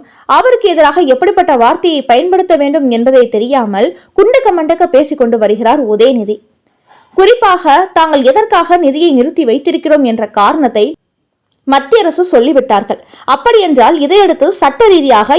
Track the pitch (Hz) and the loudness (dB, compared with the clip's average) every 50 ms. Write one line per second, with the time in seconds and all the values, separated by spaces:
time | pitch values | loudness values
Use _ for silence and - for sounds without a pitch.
0 | - _ _ _ _ - 254 311 381 508 508 466 - 403 339 311 302 285 294 349 | -8 _ _ _ _ -2 0 0 2 2 0 0 0 0 0 2 2 2 2 0
1 | 359 262 254 262 359 403 392 381 359 349 294 240 226 240 311 349 - 349 320 285 | 0 0 0 0 0 0 0 0 0 0 0 2 2 0 0 0 -2 -2 -2 -2
2 | 269 - 233 247 311 370 359 370 370 370 339 294 285 277 285 311 277 254 233 226 | 0 0 0 0 0 0 -2 -2 0 0 0 0 0 -2 -2 -2 -2 -2 -2 0
3 | 233 254 262 262 247 - - 214 220 247 285 269 233 208 202 196 226 330 359 - | 0 2 2 2 2 0 -2 -4 -4 -2 -2 -2 -2 -2 -2 -2 -4 -4 -4 -8
4 | _ _ _ 381 403 427 523 539 539 440 370 339 311 311 330 349 359 349 - 262 | _ _ _ 0 2 2 2 0 0 0 -2 -2 -2 -2 -2 -2 -2 0 0 0
5 | 302 294 311 294 254 233 233 226 214 202 208 220 226 226 254 311 262 208 214 202 | 0 0 -2 -2 -2 -2 0 0 0 -2 -2 -2 0 0 0 0 -2 -2 0 0
6 | 226 262 269 233 208 196 214 - _ _ _ _ _ _ _ _ _ _ _ _ | 0 0 0 -2 -4 -6 -8 -10 _ _ _ _ _ _ _ _ _ _ _ _
7 | _ _ _ - 381 403 494 480 466 403 370 359 349 311 277 320 370 381 - - | _ _ _ 0 2 2 2 2 2 0 0 0 0 0 2 2 0 0 -2 -2
8 | 320 320 311 285 247 247 - 415 440 453 - 359 330 339 349 359 339 277 269 302 | 0 0 0 0 0 2 2 0 0 0 0 -2 0 0 0 0 0 -2 -2 0
9 | 339 339 277 247 247 311 - - 311 233 220 - - 359 311 - - 311 302 302 | 0 0 0 0 0 -2 -2 -2 -2 -2 -2 -2 -2 -4 -4 -4 -2 0 0 0
10 | 277 240 226 226 220 208 - 214 202 214 294 320 294 233 - 220 208 269 330 - | 0 -2 -2 -4 -6 -6 -2 -2 0 0 0 0 -2 -2 0 -2 -2 -2 -4 -10
11 | _ _ _ _ _ _ _ _ _ _ _ _ _ - 269 277 269 - - 453 | _ _ _ _ _ _ _ _ _ _ _ _ _ -2 -2 -2 0 0 0 0
12 | 403 339 302 - 359 359 - 247 233 277 311 269 247 - 220 202 208 - 208 - | 2 0 -2 -2 -2 0 0 0 0 2 0 0 0 0 -2 -2 -2 -4 -8 -10
13 | - _ - - - - 254 - - 480 466 440 381 339 302 247 226 247 330 311 | -12 _ -20 -12 -4 -4 -4 -2 0 0 2 2 2 2 2 2 2 2 2 0
14 | 285 277 359 415 403 370 311 - 277 330 392 - - - - - 466 427 381 339 | 0 0 2 2 2 2 2 0 -2 -2 0 0 -2 -2 0 2 2 4 4 2
15 | 277 269 240 208 214 214 277 | 2 2 2 2 2 2 0